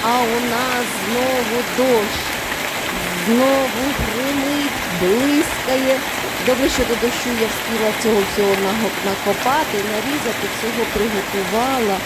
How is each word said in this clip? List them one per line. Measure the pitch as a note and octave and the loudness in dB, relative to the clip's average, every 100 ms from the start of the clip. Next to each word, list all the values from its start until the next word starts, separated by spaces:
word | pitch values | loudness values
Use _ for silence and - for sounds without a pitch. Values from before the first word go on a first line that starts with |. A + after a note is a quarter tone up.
а | A3+ B3 A#3 A#3 | 2 2 2 0
у | A#3+ | 0
нас | A#3 B3+ B3 A#3 G3 | 0 0 -2 -2 -4
знову | G3 A#3+ B3+ B3+ A3+ A#3 A#3+ - | -2 0 2 0 0 0 -2 0
дощ. | C4 A#3 G#3 - - - - - - - - - - - F3 | 4 4 2 -4 -4 -6 -4 -4 -4 -4 -4 -4 -4 -2 2
Знову | A#3 C4 C4+ C4 G#3+ C4+ C4+ | 4 4 4 2 0 -2 -2
гримить, | A3 G#3+ C4 C#4+ C#4 D4 C#4 - - F3 | -2 -2 -2 -2 0 0 -2 -4 -4 0
блискає. | F3+ A3 C#4 D4 D#4+ - - C4 C4 C4 - - - - - | 2 4 4 2 2 -2 0 2 2 2 0 -4 -4 -2 0
Добре, | B3 C#4 - | 2 2 2
що | A#3 | 0
до | A3+ | 0
дощу | A#3 B3 B3 A#3 A3 | 0 -2 -4 0 -2
я | |
встигла | G#3 - A3 G#3+ - | -2 -4 0 0 0
цього | A3+ G#3+ G3 | 2 2 2
всього | - G3+ G3 G3 | 2 2 4 2
наго-, | A3 G#3+ - G3 | 0 0 -2 -2
накопати, | G3 G3+ G3 B3 C#4+ D4+ G#3 G3+ | -2 0 0 2 2 0 -2 -2
нарізати, | G#3+ A3+ D4 A3+ G#3 G3+ | -2 -2 -2 -2 -2 -4
всього | - A3+ A#3 G#3 | -4 -4 -2 -2
приготувала. | G#3 A3 G#3 F#3+ G3 F#3 G#3 B3+ C4+ A3 F#3+ | 0 0 0 -2 -2 0 0 2 2 0 0